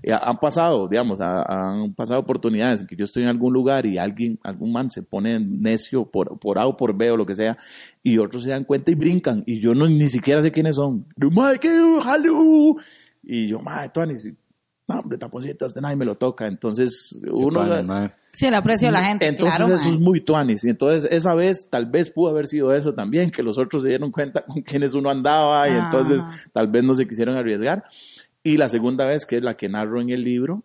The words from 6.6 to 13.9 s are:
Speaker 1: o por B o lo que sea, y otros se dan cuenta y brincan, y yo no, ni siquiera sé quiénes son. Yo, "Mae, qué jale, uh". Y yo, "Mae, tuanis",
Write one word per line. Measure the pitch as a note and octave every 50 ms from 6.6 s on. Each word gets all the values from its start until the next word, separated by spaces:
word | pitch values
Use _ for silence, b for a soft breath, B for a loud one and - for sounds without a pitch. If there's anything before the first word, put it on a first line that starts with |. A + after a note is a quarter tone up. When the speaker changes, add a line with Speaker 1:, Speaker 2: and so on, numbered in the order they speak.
| A#2
Speaker 1:
o | C3+ C3+
por | - C3 A2 G2+
B | G2 A#2 A#2+
o | A#2
lo | A2+ G#2
que | F2+ G2
sea, | G2+ A2 A2 A2+ B B B B B B B B B _
y | B2+ A#2 A2
otros | G#2 G2+ - B2 A#2+
se | C3
dan | C3+ C#3 C3
cuenta | - C#3 C#3+ - E3+
y | D#3+
brincan, | D3 D3+ E3 F3 F3+ - C#3 A2+ G#2 -
y | - A#2 A2
yo | G#2 A#2 A#2
no, | C3+ D#3
ni | E3 D#3 D3+ D3+ C#3+
siquiera | B2+ A#2+ F#2+ C3+ C#3+ D3+ D3+
sé | D#3+
quiénes | D3+ D#3+ D#3+ D#3+ C#3+
son. | C#3 C#3+ C#3+ B2+ G2+ - - -
Yo, | - C#3 C#3+
"Mae, | E3 G#3 C4 C#4 C4 C4
qué | C#4 E4 E4 E4 E4 E4 E4 D4+ -
jale, | B3 C#4 D#4 C#4+ E4
uh". | D#4+ D4 D#4+ D#4 D#4 D#4 D4 D#4 D4+ D#4 B B B B B B B _ -
Y | - A#2+ A#2 A2
yo, | G#2 G#2+ A2+
"Mae, | - - D#3+ D3 -
tuanis", | -